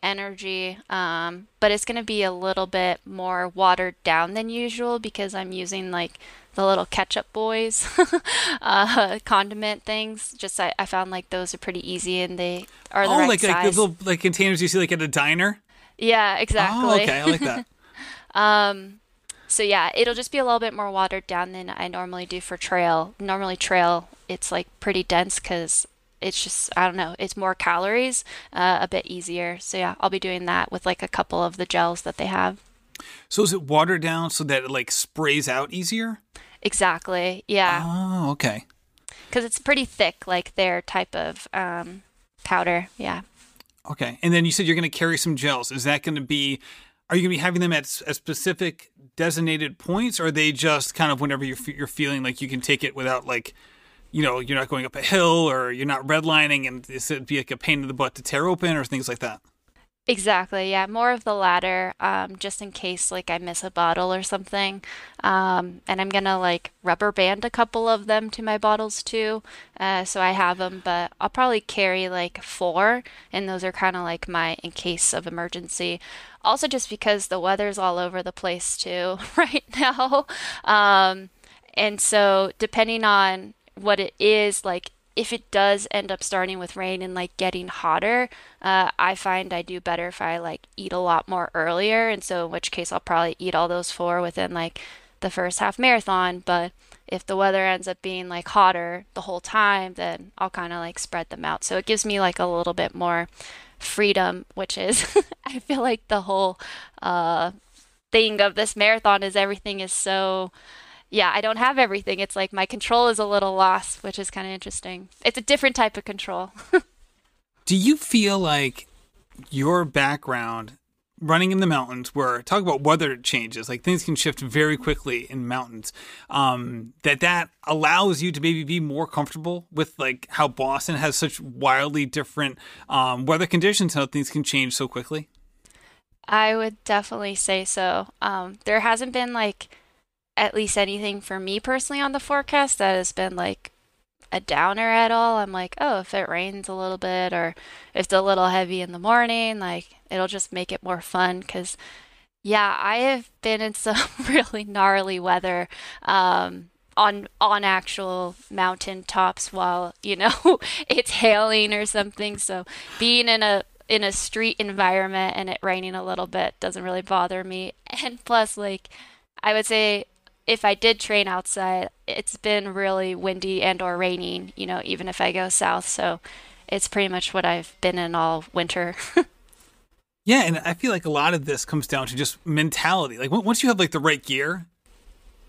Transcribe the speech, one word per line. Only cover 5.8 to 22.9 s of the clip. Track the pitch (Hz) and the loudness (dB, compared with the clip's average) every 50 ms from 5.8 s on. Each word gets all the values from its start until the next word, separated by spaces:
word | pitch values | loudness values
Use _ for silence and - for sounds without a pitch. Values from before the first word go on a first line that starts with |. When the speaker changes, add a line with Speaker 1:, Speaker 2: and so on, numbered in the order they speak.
| 190 185 | -6 -4
Speaker 1:
like, | 180 175 170 - - - - - - - _ _ - | -4 -4 -4 -6 -8 -16 -20 -20 -20 -20 _ _ -4
the | 196 196 | 0 2
little | 190 196 180 180 | 4 4 2 0
ketchup | - - 202 190 - - - - _ | -2 -2 -2 -2 -2 -2 -6 -6 _
boys, | - 214 220 220 220 220 226 226 220 - - - - 370 349 - 339 - - - | -6 -4 -2 -2 0 -2 -2 -2 -2 -2 -4 0 4 4 4 4 4 -2 -2 0
<laughs> | - - - 339 294 - | -2 -2 0 -2 -2 -2
uh, | - - 196 196 208 220 247 254 202 185 196 220 - | 0 4 4 6 6 6 4 4 4 2 0 -4 0
condiment | - 226 196 202 202 214 214 214 214 208 - - | 2 4 4 2 2 -4 -4 -4 -4 -4 -4 -6
things. | 214 214 214 220 220 220 220 - - | -6 -4 -4 -4 -6 -8 -10 -12 -12
Just | - - 202 190 - - | -12 -10 -10 -6 -4 -2
I, | 185 170 - - | -2 -2 0 -2
I | 190 | -4
found, | - 190 185 185 185 | -2 -2 -2 -2 -2
like, | 185 180 - - | -6 -10 -8 -6
those | 185 185 180 - - | -6 -6 -6 -6 -8
are | - | -8
pretty | - 196 180 175 - 180 | -8 -8 -6 -6 -6 -6
easy | 180 170 - 180 185 180 | -6 -6 -4 -2 -2 -2
and | 180 180 180 180 | -2 -2 -2 -4
they | 180 175 175 175 202 - - - - - | -4 -4 -4 -6 -10 -14 -20 -20 -10 -2
are | - 196 196 | 0 2 4
the | 208 | 6
Speaker 2:
Oh, | 254 302 | 6 6
Speaker 1:
right | 294 247 | 6 6
Speaker 2:
like, | 214 - | 4 4
like | 214 190 180 175 | 4 2 2 4
the | 180 180 | 2 2
Speaker 1:
size. | 175 208 | 4 4
Speaker 2:
little, | 214 180 165 - 190 | 2 2 0 -4 -2
like, | 190 175 170 | -2 0 2
containers | - 185 170 - 196 190 185 160 | 2 0 2 4 2 4 4 2
you | 180 165 | 2 2
see, | 180 190 | 2 2
like, | 175 165 | 2 2
at | 175 160 | 0 0
a | 156 147 | -2 0
diner? | - 151 143 151 160 175 190 208 208 - _ _ _ _ - _ _ - | 0 2 4 4 4 4 2 0 0 -4 _ _ _ _ -20 _ _ -2
Speaker 1:
Yeah, | 226 226 226 220 208 202 196 - | 2 4 4 6 4 4 2 0
exactly. | 220 - 202 208 196 196 220 247 254 240 | 0 2 2 2 4 2 2 2 4 4
Speaker 2:
Oh, | 214 202 | 4 4
okay, | 208 - 131 143 | 4 4 2 2
I | 147 | 2
like | 320 - - | 2 2 2
that. | 285 254 - 247 - _ | 0 -2 -2 -4 -6 _
Speaker 1:
<laughs> | _ _ _ _ - - - - - - - _ - | _ _ _ _ -20 -20 -18 -18 -18 -20 -12 _ 0
Um, | 202 208 214 208 208 202 202 196 190 190 196 202 214 _ _ _ _ _ - - _ _ - | 4 6 6 6 6 4 2 0 -4 -10 -18 -20 _ _ _ _ _ _ -20 -20 _ _ -2
so | - - | 0 0
yeah, | 208 202 196 185 165 170 - | 2 4 4 4 4 2 2
it'll | - 233 240 233 | 2 2 2 0
just | 240 254 - | -4 -6 -4
be | - 277 | -2 0
a | 254 | 2
little | 240 233 226 | 2 2 2
bit | 226 220 190 | 0 -2 -4
more | 208 208 196 | -4 -6 -4
watered | 196 190 190 185 190 190 - | 0 0 0 0 -2 -6 -6
down | - 180 175 180 185 | -4 -4 -4 -4 -4
than | 185 185 180 185 | -8 -12 -12 -10
I | - - 185 180 | -8 -8 -8 -6
normally | 180 180 180 180 180 180 180 | -6 -8 -8 -8 -8 -10 -8
do | - 180 180 | -8 -8 -10
for | - - 180 - | -8 -8 -10 -8
trail. | - - 185 180 175 170 | -4 0 2 2 4 4